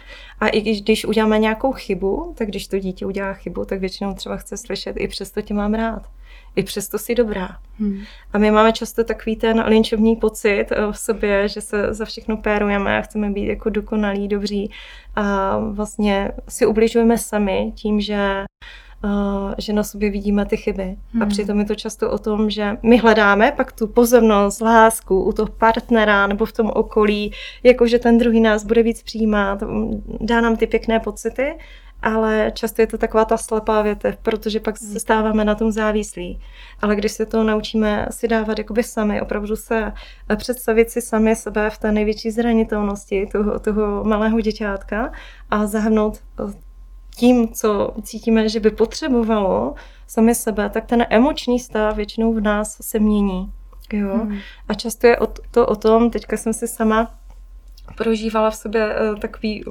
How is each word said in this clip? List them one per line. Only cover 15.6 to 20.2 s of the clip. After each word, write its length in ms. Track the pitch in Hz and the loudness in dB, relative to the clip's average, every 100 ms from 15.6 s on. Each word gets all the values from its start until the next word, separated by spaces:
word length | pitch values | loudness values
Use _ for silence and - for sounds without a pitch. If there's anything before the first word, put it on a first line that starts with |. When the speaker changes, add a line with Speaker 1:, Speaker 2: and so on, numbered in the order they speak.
| 220 202 214 - 208 196 196 - - | -4 -4 -6 -2 0 0 -2 -6 -12
Speaker 1:
si 180 | - 226 | 0 0
ubližujeme 520 | 214 226 233 226 233 | 4 2 4 4 2
sami 540 | - 208 196 196 220 | 0 -2 0 -2 -4
tím, 260 | - 208 208 | -6 -2 -2
že, 440 | 202 208 196 196 202 _ - - - - | -2 -2 -2 -2 -8 _ -20 -20 -20 -8
eh, 500 | 202 202 202 196 196 208 | -2 0 0 -2 -4 -6
že 140 | 208 | -4
na 100 | 208 | -2
sobě 280 | 208 202 208 | -4 -4 -4
vidíme 360 | 202 | -2